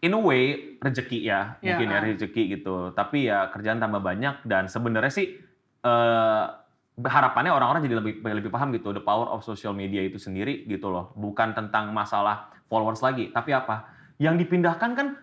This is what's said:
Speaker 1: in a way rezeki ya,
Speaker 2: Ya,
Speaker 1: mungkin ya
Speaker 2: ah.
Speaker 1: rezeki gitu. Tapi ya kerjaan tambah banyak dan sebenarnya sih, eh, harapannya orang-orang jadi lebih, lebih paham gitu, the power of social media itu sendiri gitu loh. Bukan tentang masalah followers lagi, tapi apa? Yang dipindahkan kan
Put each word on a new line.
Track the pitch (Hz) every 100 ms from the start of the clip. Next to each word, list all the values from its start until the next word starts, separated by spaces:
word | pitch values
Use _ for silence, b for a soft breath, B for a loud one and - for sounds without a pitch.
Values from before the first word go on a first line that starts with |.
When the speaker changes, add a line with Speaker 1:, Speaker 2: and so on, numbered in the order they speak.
Speaker 1:
in | 170
a | 214
way | 208 131 127 143 - -
rezeki | 135 127 123 -
ya, | 113 98 101 -
Speaker 2:
Ya, | 190
Speaker 1:
mungkin | 175 110
ya | 101
Speaker 2:
ah. |
Speaker 1:
rezeki | 107 101 104 - 101
gitu. | 98 95 92 90
Tapi | - 104 147 127
ya | 101 95
kerjaan | - 107 113
tambah | 113 104
banyak | 95 95 135 135
dan | 120 98 95
sebenarnya | 117 117 110 127
sih, | 139 - - - _ _ _
eh, | 123 120 117 113 113 107 104 - _ _ _ -
harapannya | 123 147 131 - 151
orang-orang | 156 123 151
jadi | 143 113
lebih, | 107 107
lebih | 113 107 104
paham | 113 139
gitu, | 117 104
the | 101
power | 98 104 117
of | 113
social | 107 104 110
media | 101 98 98
itu | 95 95
sendiri | 101 95 127 135
gitu | - 98 98
loh. | 90 90
Bukan | - 104 101 113
tentang | 110 107 107 107
masalah | 107 104 104 101 104 - B _
followers | 110 110 110
lagi, | 131 131 110
tapi | 120 117
apa? | 135 - 110 - B B _
Yang | 151 170 170
dipindahkan | 180 175 165 233
kan | 247 277 269